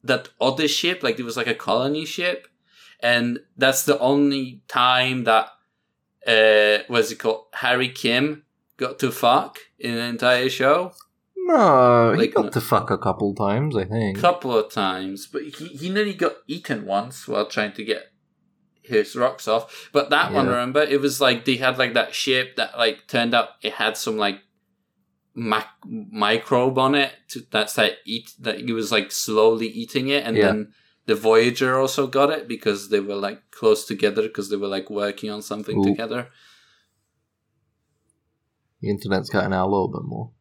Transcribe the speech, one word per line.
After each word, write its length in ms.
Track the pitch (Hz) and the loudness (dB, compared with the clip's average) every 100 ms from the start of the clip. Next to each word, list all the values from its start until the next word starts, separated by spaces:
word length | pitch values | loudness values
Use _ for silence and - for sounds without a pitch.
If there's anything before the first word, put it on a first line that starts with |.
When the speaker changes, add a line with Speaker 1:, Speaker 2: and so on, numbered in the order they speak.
Speaker 1:
that 240 | 135 127 - _ | 0 -2 -2 _
other 280 | 127 131 151 | 0 2 0
ship? 340 | - 175 180 | 0 -2 -2
Like, 160 | 127 113 | -2 -4
it 40 | |
was, 140 | 120 117 | -6 -6
like, 80 | 120 | -4
a 80 | |
colony 500 | 113 - 110 135 151 | -4 -2 0 0 -4
ship. 420 | 156 - 180 - - _ _ _ - _ | -6 -4 -4 -4 -10 _ _ _ -20 _
And 380 | 120 120 120 120 _ - | 2 2 2 -4 _ 0
that's 280 | 131 135 | 0 2
the 140 | - 139 | 2 2
only 640 | 123 143 143 139 127 127 _ | 4 4 2 0 -6 -12 _
time 560 | 127 123 127 127 127 | 0 2 2 2 0
that, 220 | 117 110 - _ _ _ _ _ _ _ - | 2 2 2 _ _ _ _ _ _ _ 2
uh, 560 | 110 110 107 104 104 - | 6 6 6 6 4 2
what's 240 | 120 110 | 0 0
it 80 | 113 | 0
called? 260 | 117 110 - | -4 -4 -6
Harry 340 | - 123 123 127 | -6 0 0 0
Kim 560 | 127 - 123 147 151 _ _ _ _ | -2 0 0 0 -4 _ _ _ _
got 220 | 127 - | -8 -2
to 140 | 131 | -4
fuck 480 | - 120 131 190 - - _ | 2 4 4 0 -12 -20 _
in 140 | 120 117 | -6 -4
an 140 | 120 | -6
entire 380 | 117 123 123 127 | -2 2 2 2
show. 420 | 127 135 160 185 - _ _ _ 392 | 0 2 2 0 -10 _ _ _ -8
Speaker 2:
No, 760 | 359 320 196 135 123 120 117 | 0 4 6 6 6 6 4
he 60 | 113 | 4
Speaker 1:
Like, 160 | 226 | 2
Speaker 2:
got 100 | - 104 | 2 0
Speaker 1:
no. 40 | |
Speaker 2:
to 100 | - | -2
fuck 300 | - 110 113 | 0 0 0
a 80 | 98 | -4
couple 360 | 101 95 104 | -2 -2 -2
times, 400 | 101 101 107 151 110 | -2 -2 0 0 -2
I 80 | |
think. 340 | 95 110 107 95 | -2 -2 -2 2
Speaker 1:
Couple 380 | 175 175 135 117 | 0 0 0 -2
of 120 | 107 | -2
times. 560 | - 98 92 95 98 - | -2 -4 -4 -8 -10 -10
But 160 | 147 | -12
he, 240 | 151 - 165 | -12 -14 -16
he 200 | 135 170 | -10 -6
nearly 240 | 196 208 | -2 -4
got 220 | 190 170 - - | -2 -4 -4 -12
eaten 380 | 165 - 117 | -12 -8 -8
once 420 | 95 98 120 127 - | -4 -4 -4 -14 -6
while 200 | 104 107 | -4 -4
trying 260 | - 104 | -4 -6
to 120 | - | -6
get 240 | 107 104 - _ _ _ _ _ _ _ - | -6 -6 -8 _ _ _ _ _ _ _ -2
his 260 | 113 104 123 | 0 0 -2
rocks 300 | 123 - - | -2 -2 -2
off. 420 | 113 - - - | -2 -2 -18 -4
But 180 | 143 139 | -2 2
that 220 | 147 175 | 0 2
one, 140 | 147 127 | 0 0
Speaker 2:
Yeah. 60 | |
Speaker 1:
remember, 280 | 123 123 139 | 0 0 0
it 180 | 151 139 | 2 2
was 200 | 139 131 | 0 2
like 240 | 135 120 | 2 2
they 120 | - 123 | 0 0
had, 220 | 127 127 | 0 0
like, 160 | 123 | 0
that 200 | 117 104 | 2 0
ship 420 | - - 127 127 - | -4 0 0 0 -4
that, 200 | - - | -6 0
like, 300 | 113 92 _ | -2 -2 _
turned 280 | 131 117 | -2 2
out 160 | 120 - - | 2 0 -6
it 120 | 113 | -10
had 220 | - 110 107 | -2 -4 -2
some, 200 | - 110 | -6 -2
like, 240 | 101 98 _ _ _ _ _ _ _ _ _ | -2 -4 _ _ _ _ _ _ _ _ _
mac-, 340 | - 117 107 - _ 95 | -10 -4 -4 -4 _ -14
microbe 920 | 113 104 107 104 113 - 127 127 131 | -14 -12 -4 0 0 0 0 2 2
on 160 | 135 | 2
it 180 | 143 135 - _ | 2 -2 -6 _
to, 160 | 127 - | -18 -6
that's, 280 | 110 107 - | -4 -2 0
like, 200 | 107 - | 0 0
eat, 280 | - 113 - - | -10 -12 -12 -12
that 180 | 123 107 | -8 -6
it 120 | 120 | -4
was, 180 | 113 104 | -4 0
like, 220 | 110 95 | -2 -2
slowly 560 | - - 107 110 113 113 | -8 -2 4 4 4 -4
eating 400 | 113 113 139 131 | -8 -6 -4 -2
it, 160 | 143 | -2
and 120 | 117 110 | 0 2
Speaker 2:
Yeah. 100 | 101 | 2
Speaker 1:
then 260 | 107 104 _ _ _ - | 2 -4 _ _ _ -4
the 80 | |
Voyager 640 | 104 110 113 120 120 131 131 | 0 4 6 4 2 0 2
also 280 | 135 135 135 | 0 0 -2
got 240 | 135 147 | 2 2
it 180 | 156 127 | 0 -6
because 400 | 117 113 101 101 | -4 -2 -2 -2
they 100 | 104 | -2
were, 140 | 101 | -2
like, 360 | 101 98 110 _ | -6 -6 -8 _
close 360 | - 113 107 - | -2 2 2 0
together 420 | 101 104 101 107 | -2 -2 0 -4
'cause 200 | - 98 | -6 -6
they 60 | 104 | -6
were, 100 | 98 | -4
like, 220 | 98 95 | -6 -6
working 400 | 104 101 101 107 | -4 -4 -6 -10
on 100 | 104 | -10
something 360 | 107 104 104 107 | -10 -10 -6 0
Speaker 2:
Ooh. 60 | |
Speaker 1:
together. 440 | 98 98 113 120 123 _ _ _ _ _ _ _ _ _ _ _ _ _ _ _ _ _ _ _ _ _ _ _ _ _ | 2 0 -2 -8 -10 _ _ _ _ _ _ _ _ _ _ _ _ _ _ _ _ _ _ _ _ _ _ _ _ _
Speaker 2:
The 100 | 110 | -6
internet's 400 | 101 101 95 - | -4 -2 -4 0
cutting 220 | 104 92 | -2 0
out 140 | 95 92 | 0 0
a 40 | |
little 160 | 98 92 | 0 -2
bit 160 | - | -4
more. 260 | - - 117 _ | -10 -10 -12 _